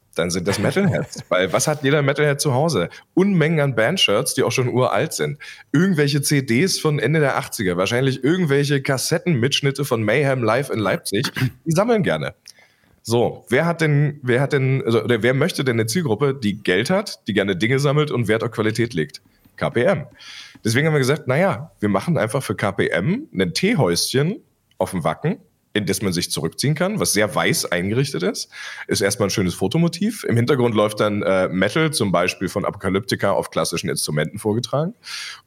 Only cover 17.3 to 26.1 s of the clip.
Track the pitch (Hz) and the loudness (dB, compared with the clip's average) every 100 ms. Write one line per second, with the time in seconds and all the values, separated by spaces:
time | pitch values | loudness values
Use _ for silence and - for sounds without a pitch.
17.3 | 101 98 185 117 135 139 143 151 123 104 | 0 0 0 0 2 2 2 0 0 0
18.3 | 110 113 113 107 110 113 82 76 - _ | 0 -2 -2 -2 0 -2 -2 -6 -8 _
19.3 | _ _ - 80 92 170 180 - - - | _ _ -6 -2 0 2 0 -4 -16 -20
20.3 | - - - - 120 156 151 127 151 - | -20 -20 -8 -2 2 2 2 2 0 0
21.3 | 131 190 113 151 - 104 98 - 165 110 | 0 2 -2 -8 -4 0 0 0 0 0
22.3 | 135 - 101 104 92 92 82 107 220 - | -2 -4 -2 -2 0 0 0 0 -2 -4
23.3 | - - - 185 226 95 85 - 127 151 | -2 -2 0 0 2 2 0 0 0 0
24.3 | 247 _ _ _ - 92 92 80 78 156 | -4 _ _ _ -6 -4 -2 -4 -2 -4
25.3 | 208 _ _ _ 107 98 95 101 | -4 _ _ _ -4 -2 -2 -2